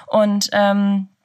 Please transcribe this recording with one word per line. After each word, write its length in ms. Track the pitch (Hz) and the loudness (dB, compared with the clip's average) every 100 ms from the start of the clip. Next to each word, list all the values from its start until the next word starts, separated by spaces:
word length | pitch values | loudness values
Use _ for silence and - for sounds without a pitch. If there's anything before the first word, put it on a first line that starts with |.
| - | -4
Und... 420 | 214 208 202 - | 0 2 0 -2
Ähm, 560 | 208 202 202 202 196 190 _ | 0 0 2 0 -2 -4 _